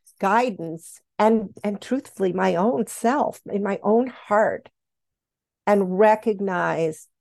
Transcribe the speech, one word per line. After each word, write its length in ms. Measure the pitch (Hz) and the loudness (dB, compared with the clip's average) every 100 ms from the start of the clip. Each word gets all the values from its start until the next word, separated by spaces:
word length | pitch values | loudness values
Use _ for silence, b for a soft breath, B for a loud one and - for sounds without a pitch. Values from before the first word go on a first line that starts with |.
| _ - | _ -4
guidance 840 | 196 220 254 180 165 160 - - _ - | 0 2 0 -4 -10 -10 -14 -20 _ 0
and, 320 | 214 226 196 - | 2 2 -2 -6
and 180 | 208 202 | -6 -6
truthfully 500 | - 262 - - 190 | -6 -6 -6 -4 -2
my 240 | 185 190 175 | 0 0 2
own 300 | 214 269 - | 0 0 -4
self, 560 | - 233 285 - - - | -2 -2 0 -2 -6 -8
in 120 | 196 | -4
my 160 | 196 196 | -4 -2
own 260 | 202 226 254 | 2 2 0
heart, 600 | - - 208 185 - - _ _ _ _ _ _ _ _ _ - | -8 0 2 2 -2 -12 _ _ _ _ _ _ _ _ _ 0
and 320 | 202 185 185 | 0 2 4
recognize 1080 | 214 214 226 196 196 175 170 156 160 156 - _ | 4 4 0 -2 -4 -2 -2 -2 -2 -4 -18 _